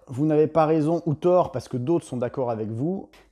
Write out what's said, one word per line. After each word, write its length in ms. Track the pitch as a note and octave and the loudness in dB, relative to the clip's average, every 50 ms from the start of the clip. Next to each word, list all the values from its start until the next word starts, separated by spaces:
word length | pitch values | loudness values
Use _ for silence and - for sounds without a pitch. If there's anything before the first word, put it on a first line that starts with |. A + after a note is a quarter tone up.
| - - | -14 -10
vous 180 | C3 A#2 D3+ | -4 -2 0
n'avez 220 | D#3 D3+ D3+ D#3 D3+ | 2 4 4 4 4
pas 180 | D#3 E3 D#3 | 4 2 2
raison 380 | D3+ D#3+ D#3+ D3 D3+ E3+ E3 - | 4 4 2 2 2 0 0 0
ou 80 | E3 C#3+ | -2 -2
tort 380 | - - F3+ F3+ F3+ E3 - | 0 2 4 4 4 2 2
parce 160 | - B2 - - | -2 -10 -8 -6
que 100 | - B2 | -6 -6
d'autres 280 | B2 C#3 E3+ E3 - | -2 0 0 -2 -2
sont 120 | - C3 B2 | -4 -6 -4
d'accord 320 | B2 A#2+ - C#3 B2+ A#2+ | -4 -4 -4 -4 -4 -4
avec 200 | A#2 G#2+ A2 G2+ | -4 -4 -4 -6
vous. 400 | A2 A2+ C3+ E3+ F#3+ F#3+ - - _ - _ _ | -6 -4 -4 -4 -4 -6 -8 -14 _ -20 _ _